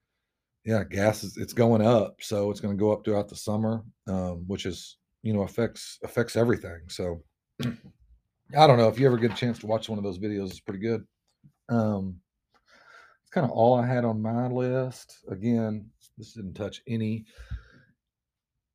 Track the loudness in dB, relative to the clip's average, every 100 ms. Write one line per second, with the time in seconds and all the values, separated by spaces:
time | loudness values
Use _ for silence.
0 | _ _ _ _ _ _ -2 -2 0 0
1 | 0 0 -6 -10 -6 2 4 6 6 4
2 | 2 -4 -6 -2 -2 -2 -4 0 2 2
3 | 0 -2 -2 -8 -4 -2 -2 -2 -8 -16
4 | -6 -4 -4 -6 -6 -6 -6 -8 -12 -20
5 | _ _ -2 -2 -2 -2 -4 -4 -16 -14
6 | -6 -2 -2 2 2 2 -4 -14 -14 -8
7 | -6 -6 -12 _ _ -8 -6 -6 -14 _
8 | _ _ _ _ _ 6 8 8 6 6
9 | 4 4 2 0 -2 -4 -2 -2 -2 -6
10 | -6 -6 -4 -4 -6 -8 -12 -6 -2 -2
11 | -4 _ _ _ _ _ -2 0 2 0
12 | -4 -10 _ _ _ _ _ -20 -20 -20
13 | -20 _ _ -2 0 4 4 6 2 0
14 | 0 -2 -2 -2 -2 -2 -2 -2 -4 -8
15 | -20 -20 -12 -6 0 0 0 -6 -10 _
16 | _ -20 -20 -14 -12 -8 -8 -8 -6 -4
17 | -2 -4 -8 -20 -12 -12 -12 -20 _ _
18 | _ _ _ _ _ _ _